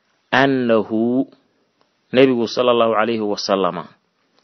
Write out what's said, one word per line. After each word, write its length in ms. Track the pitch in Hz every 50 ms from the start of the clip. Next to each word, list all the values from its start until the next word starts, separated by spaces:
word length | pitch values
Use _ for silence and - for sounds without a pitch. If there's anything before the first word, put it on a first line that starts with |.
| _ _ _ _ _ _ -
annahu 960 | 127 135 139 135 131 123 117 113 110 98 - 113 110 113 120 123 131 135 - - _ _ _ _ _ _ _ _ _ _ _ _ _ _ _ -
nebigu 340 | 123 135 135 127 117 117
sallallahu 480 | 101 - 123 123 123 120 117 117 113 110
alayhi 260 | 104 110 113 117 110
wa 180 | 107 104 101 -
sallama 460 | - - 101 98 95 87 87 85 73 - _ _ _ _ _ _ _ _ _ _